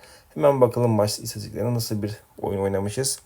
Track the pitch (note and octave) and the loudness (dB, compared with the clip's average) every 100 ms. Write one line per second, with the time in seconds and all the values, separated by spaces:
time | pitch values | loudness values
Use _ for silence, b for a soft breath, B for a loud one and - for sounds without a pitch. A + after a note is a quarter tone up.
0 | b b b - D3 C3+ B2 A#2+ A#2+ G#2+ | b b b 2 4 6 4 4 2 4
1 | G#2+ - A#2 G#2+ G2+ G#2+ A2+ A#2+ A#2 G#2+ | 2 -2 -8 -10 -8 -4 -2 -2 -4 -4
2 | G#2 G#2+ - - - G2 G2 F#2+ G2+ A#2+ | -6 -8 -18 -8 -4 -2 0 0 -2 -2
3 | C3+ - | -4 -6